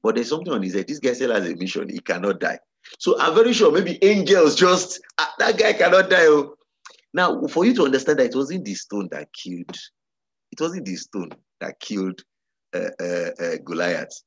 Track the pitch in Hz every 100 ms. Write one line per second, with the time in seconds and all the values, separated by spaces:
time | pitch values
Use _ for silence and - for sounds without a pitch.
0 | 110 113 117 156 175 127 92 98 95 147
1 | 127 120 127 107 87 82 92 82 80 -
2 | - 90 98 90 87 - _ _ - -
3 | - 165 160 160 233 233 190 160 180 170
4 | 196 208 175 190 151 - 180 180 - -
5 | - - 156 - - 202 220 220 175 185
6 | 185 185 165 151 139 - _ _ - _
7 | _ - 180 - - 160 202 247 143 131
8 | 131 147 123 127 139 180 104 95 - 101
9 | 92 76 73 - 90 87 87 - - _
10 | _ _ _ _ _ - 160 180 104 87
11 | - 101 85 - _ _ - - - 104
12 | 95 92 _ _ _ _ _ 90 87 -
13 | 87 87 85 85 85 80 73 85 87 80
14 | - -